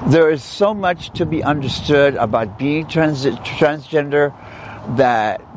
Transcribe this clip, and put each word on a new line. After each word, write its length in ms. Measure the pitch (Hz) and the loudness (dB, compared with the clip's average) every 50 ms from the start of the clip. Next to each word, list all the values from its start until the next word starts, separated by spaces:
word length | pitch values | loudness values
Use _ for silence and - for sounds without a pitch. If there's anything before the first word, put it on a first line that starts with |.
| - - | 0 2
There 220 | 139 165 160 156 | 4 4 6 4
is 120 | 160 139 - | 2 0 -4
so 300 | - - - 208 202 214 | -8 -4 0 0 0 0
much 380 | 202 190 180 180 165 - - | 0 -2 -2 -2 -4 -6 -10
to 140 | - - 175 | -6 -6 -4
be 180 | 151 160 151 - | -4 -4 -2 0
understood 720 | 139 147 151 135 123 - - - 156 147 143 143 143 131 | 0 -2 -2 -2 -4 -6 -4 -2 2 4 4 4 4 4
about 420 | 85 117 110 113 117 113 98 98 - | 2 0 0 0 0 -2 -2 -6 -4
being 300 | 135 143 147 160 156 151 | -4 -2 -2 -2 -4 -2
trans-, 380 | - 165 160 151 151 131 135 | 0 0 0 0 0 0 -2
transgender 1080 | 139 - - - - - - 165 147 151 151 131 - 160 151 143 143 143 147 143 143 - - - - - - - - - - - - 127 123 | -2 -2 -4 -6 -8 -2 2 2 2 2 -2 -6 -2 -2 -2 0 0 2 2 2 2 0 -6 -16 -20 -20 -20 -18 -18 -18 -14 -10 -4 0 2
that, 440 | 131 127 120 113 107 107 92 - - - - | 2 4 2 2 0 0 -2 -6 -8 -10 -4